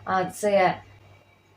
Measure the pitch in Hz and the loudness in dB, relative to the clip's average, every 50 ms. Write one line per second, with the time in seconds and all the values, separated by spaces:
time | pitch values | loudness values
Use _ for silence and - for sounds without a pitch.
0 | - 190 185 185 185 180 - - - 208 196 196 185 170 - - - - - - | -8 -4 -2 -2 -2 -4 -6 -4 -2 0 2 4 4 2 0 -2 -8 -20 -20 -20
1 | - - - - _ _ _ _ _ _ _ | -20 -20 -20 -20 _ _ _ _ _ _ _